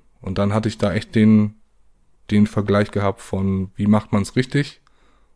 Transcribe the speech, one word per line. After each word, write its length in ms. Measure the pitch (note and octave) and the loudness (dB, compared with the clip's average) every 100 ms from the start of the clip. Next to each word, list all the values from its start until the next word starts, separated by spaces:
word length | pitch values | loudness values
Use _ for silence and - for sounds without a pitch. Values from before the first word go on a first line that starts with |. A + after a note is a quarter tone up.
| _ _ | _ _
Und 180 | - F#2+ | -8 -2
dann 160 | G2+ | -2
hatte 140 | G#2+ A2 | -2 -4
ich 100 | - | -2
da 160 | G2+ | -2
echt 220 | E2 - A2+ | -2 -2 2
den, 380 | A2 G#2+ G#2 - _ _ _ _ _ _ - | 4 4 2 -6 _ _ _ _ _ _ -2
den 160 | G#2 G#2 | 2 2
Vergleich 460 | - G2+ G2+ G#2+ | 0 0 0 0
gehabt 280 | G2+ G2+ F#2+ | -2 -2 -4
von, 520 | - F#2+ G2 F#2+ F#2 | -6 -4 -2 -2 -4
wie 140 | - G2+ | -2 2
macht 240 | G#2+ - | 2 2
man's 240 | G#2+ G2 - | -4 -2 -4
richtig 440 | C3 C#3+ C#3+ - _ _ _ _ _ | -2 -2 -4 -10 _ _ _ _ _